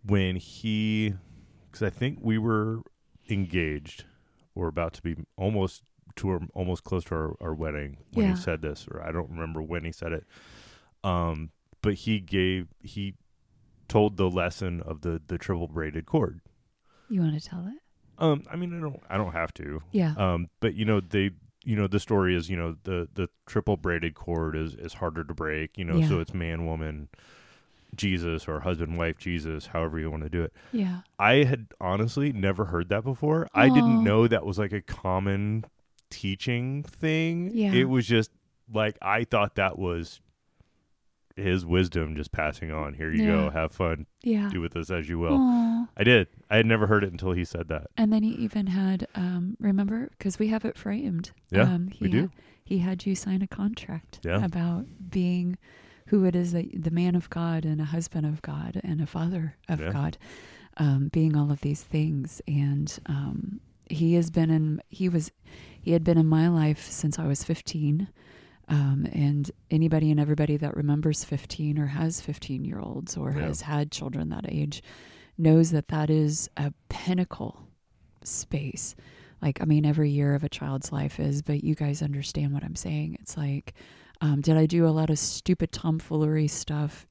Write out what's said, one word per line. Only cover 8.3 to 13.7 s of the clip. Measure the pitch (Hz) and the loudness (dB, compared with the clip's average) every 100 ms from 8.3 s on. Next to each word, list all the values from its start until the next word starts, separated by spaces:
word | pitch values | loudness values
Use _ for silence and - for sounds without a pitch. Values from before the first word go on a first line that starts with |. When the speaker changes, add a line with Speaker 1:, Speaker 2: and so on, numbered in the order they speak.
Speaker 1:
he | 185 | 2
said | 175 80 | -2 -4
this, | 78 73 - | -4 -8 -12
or | 80 | -12
I | 80 | -6
don't | 80 80 | -6 -6
remember | 82 82 80 | -6 -6 -6
when | 78 85 | -6 -6
he | 80 | -6
said | 82 82 | -8 -6
it. | 80 - - - - - - _ _ | -6 -10 -20 -20 -20 -20 -20 _ _
Um, | 101 87 85 78 80 _ _ _ | -2 0 0 -4 -8 _ _ _
but | 107 | -2
he | 98 - 107 | -2 0 -2
gave, | 90 95 92 92 87 - | 0 0 0 0 -6 -14
he | - - 98 92 _ _ _ _ _ | -14 -8 -8 -10 _ _ _ _ _